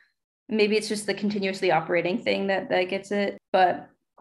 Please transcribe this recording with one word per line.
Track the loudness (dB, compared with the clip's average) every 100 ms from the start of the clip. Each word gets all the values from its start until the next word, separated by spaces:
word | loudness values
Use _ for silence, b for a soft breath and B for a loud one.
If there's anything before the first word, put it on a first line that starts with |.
| B B _ _ -4
Maybe | 0 2 2
it's | -2
just | -6
the | -4
continuously | -4 -2 -2 -4 -2 2
operating | 2 2 -2 0 -2
thing | -2 -2 0
that, | -2 0
that | -2
gets | 0 -4 -4
it. | -2 -2 -6 _
But | 4 4 2 -8 _ _ _